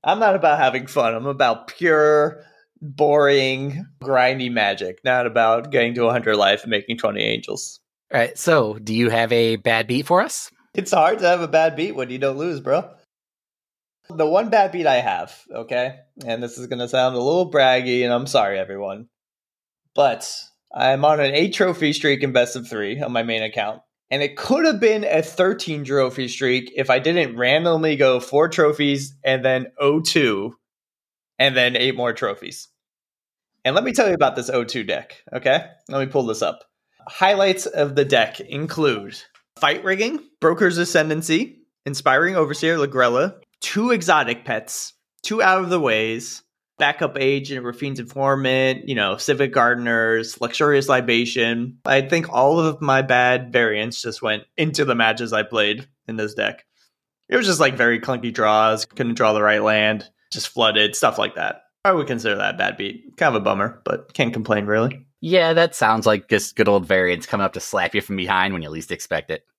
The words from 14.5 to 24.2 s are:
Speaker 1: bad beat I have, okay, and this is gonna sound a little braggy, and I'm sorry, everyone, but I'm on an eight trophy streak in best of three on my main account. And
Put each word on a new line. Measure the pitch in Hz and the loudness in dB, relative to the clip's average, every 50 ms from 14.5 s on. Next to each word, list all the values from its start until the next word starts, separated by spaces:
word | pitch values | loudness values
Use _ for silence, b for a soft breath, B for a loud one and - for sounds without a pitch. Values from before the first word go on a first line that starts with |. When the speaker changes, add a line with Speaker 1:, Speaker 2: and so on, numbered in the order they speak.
Speaker 1:
bad | 214 214 196 190 | 2 2 2 2
beat | 165 180 165 | 0 0 0
I | 151 135 | 2 2
have, | 120 127 110 92 87 87 - - - _ _ | 2 2 0 -4 -4 -6 -10 -14 -20 _ _
okay, | - 117 117 - 131 123 123 131 135 - _ _ _ - 127 | -14 -14 -10 -6 -4 -4 -4 -4 -8 -14 _ _ _ -16 -8
and | 117 113 117 | -8 -6 -6
this | 123 120 120 127 | -6 -10 -10 -14
is | 123 | -10
gonna | 120 131 120 120 117 | -10 -8 -8 -6 -2
sound | 131 131 127 131 131 | 0 2 2 2 0
a | 123 | 0
little | 123 135 160 180 185 170 | 0 0 2 0 0 2
braggy, | - 147 135 131 127 127 127 127 123 123 123 | 2 4 4 4 4 2 0 0 0 0 2
and | 120 | 0
I'm | 120 123 135 | 0 -2 -2
sorry, | 135 - 131 107 98 101 95 | 0 2 2 2 2 -2 -4
everyone, | 95 92 98 98 101 98 98 104 117 120 _ _ _ _ _ _ _ _ _ _ _ _ _ _ _ _ _ | -6 -6 -8 -10 -8 -8 -10 -12 -16 _ _ _ _ _ _ _ _ _ _ _ _ _ _ _ _ _ _
but | - 143 135 117 110 - - - - - _ _ _ _ _ - | 2 2 2 2 -2 -8 -12 -14 -14 -16 _ _ _ _ _ -6
I'm | - 127 131 135 139 143 | 0 2 2 2 4 4
on | 151 156 147 | 2 4 4
an | 143 135 139 | 2 0 2
eight | 151 170 190 170 | 2 0 0 2
trophy | - 202 180 170 - 156 147 | 0 0 0 2 0 -2 -2
streak | 147 147 - 151 139 135 | -2 0 0 0 0 0
in | 143 135 | -2 0
best | 127 127 123 120 - | 2 2 2 2 -2
of | 131 120 - | -12 -12 -10
three | 120 107 104 101 110 139 | -8 -6 -6 -6 -6 -6
on | 147 117 | -6 -4
my | 123 117 | -4 -4
main | 117 117 113 113 | -4 -2 -4 -4
account. | 110 110 - 120 104 107 107 - _ _ _ _ _ _ | -4 -6 -4 -4 -6 -6 -6 -10 _ _ _ _ _ _
And | 131 139 | -4 -4